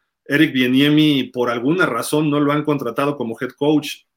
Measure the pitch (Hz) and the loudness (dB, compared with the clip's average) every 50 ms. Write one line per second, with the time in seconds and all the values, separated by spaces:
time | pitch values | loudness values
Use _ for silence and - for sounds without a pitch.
0 | _ _ _ _ _ - 139 151 160 - 127 131 127 123 131 131 143 147 151 156 | _ _ _ _ _ -2 0 2 2 2 2 0 0 2 2 4 4 4 4 4
1 | 156 151 143 131 123 - - 123 120 120 117 123 117 139 175 185 160 135 120 117 | 4 4 2 0 -2 -4 -4 -4 -2 -2 -2 -2 -2 0 0 0 0 0 -2 -4
2 | 120 - 147 151 160 147 147 147 147 143 147 151 147 151 143 127 120 117 110 143 | -4 -2 -2 0 0 0 0 0 0 0 0 -2 0 -2 -2 -2 -4 -6 -4 -2
3 | 143 143 143 - 120 113 113 - 131 123 - - 143 151 156 147 143 - - - | -2 -2 -2 -4 -6 -8 -8 -8 -10 -10 -6 -2 0 2 2 0 0 -4 -12 -14
4 | _ _ _ | _ _ _